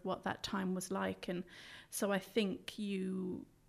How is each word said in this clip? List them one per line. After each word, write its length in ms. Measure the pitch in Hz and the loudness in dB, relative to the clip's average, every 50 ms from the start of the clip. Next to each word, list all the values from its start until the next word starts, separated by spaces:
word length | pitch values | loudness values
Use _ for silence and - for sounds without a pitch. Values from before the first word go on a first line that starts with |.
| - | -2
what 200 | 190 185 - - | -2 -2 0 0
that 180 | 190 - - - | -2 -2 0 -2
time 300 | - - 196 190 185 185 | -2 0 2 2 2 2
was 160 | 185 180 - | 0 0 0
like. 360 | 190 196 190 190 185 - - | 0 2 2 0 0 -2 -2
And 160 | - 180 175 185 - - - - - - - - - | -2 -2 -2 -4 -6 -12 -16 -14 -14 -16 -16 -12 -8
so 200 | - - 220 202 | -2 0 2 4
I 60 | 202 185 | 4 2
think 580 | - - - 233 208 190 180 - - - - - | 2 2 4 4 4 4 2 -2 -6 -8 -6 -4
you 640 | 208 202 202 190 185 190 185 185 185 185 - - - - - - - | -2 0 0 0 0 0 0 0 0 -2 -2 -4 -6 -10 -16 -20 -20